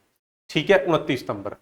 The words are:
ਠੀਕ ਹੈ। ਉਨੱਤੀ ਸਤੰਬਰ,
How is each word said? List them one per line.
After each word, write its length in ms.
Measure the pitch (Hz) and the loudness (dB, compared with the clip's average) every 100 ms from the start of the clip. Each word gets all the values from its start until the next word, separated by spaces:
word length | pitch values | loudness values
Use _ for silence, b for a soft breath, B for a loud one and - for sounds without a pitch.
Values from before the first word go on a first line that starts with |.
| _ _ _ _ - | _ _ _ _ -6
ਠੀਕ 200 | 160 156 | -2 4
ਹੈ। 120 | 190 175 | 4 4
ਉਨੱਤੀ 300 | 156 - 131 | 0 0 -4
ਸਤੰਬਰ, 400 | - 104 98 - | -4 -8 -10 -10